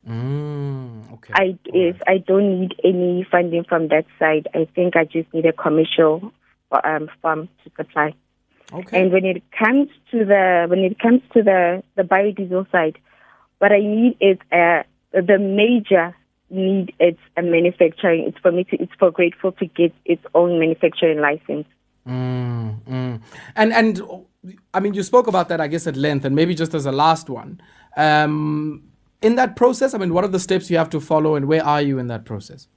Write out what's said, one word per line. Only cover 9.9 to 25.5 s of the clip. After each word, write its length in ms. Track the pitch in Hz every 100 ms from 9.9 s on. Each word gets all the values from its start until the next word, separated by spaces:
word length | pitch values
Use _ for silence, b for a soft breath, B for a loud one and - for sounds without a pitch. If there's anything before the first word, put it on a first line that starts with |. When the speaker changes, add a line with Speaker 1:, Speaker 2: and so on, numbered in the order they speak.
| _ _
Speaker 2:
to 140 | 233
the, 420 | 208 202 185 180 170
when 120 | 180
it 180 | 185 214
comes 240 | 233 247 -
to 80 | 247
the, 420 | 208 190 175 180 -
the 80 | -
biodiesel 680 | 180 190 202 196 190 185 190
side, 260 | 185 160 - b b b b b _
what 120 | 202
I 80 | 202
need 380 | 208 214 240 254
is, 180 | 196 190 -
uh, 320 | 175 170 170 - _ _
the 260 | 190 180 196
major 720 | 196 196 214 247 208 190 170 180 _ _ _
need 420 | 185 190 196 185 -
is 160 | 175 165 _ -
a 60 |
manufacturing. 840 | 175 170 175 180 170 - 190 165 -
It's 120 | -
for 120 | 185
me 140 | 175
to, 180 | 185 -
it's 100 | 185 -
for 140 | 185
Grateful 400 | 165 175 - 190
to 140 | 185 180
get 260 | - 170 -
its 180 | - 170 -
own 240 | 165 175 170
manufacturing 640 | 160 160 165 - 170 151
license. 460 | 147 151 _ 147 151 _ _ _ -
Speaker 1:
Mm, 720 | 127 127 127 123 120 113 110
mm. 360 | 110 131 127 117 113 B B
And, 180 | - 220
and, 300 | 226 220 185 - 185 - _ 185 190 _
I 60 | 190
mean, 140 | 196
you 100 | 202
spoke 240 | 185 247 226
about 200 | 185
that, 120 | 170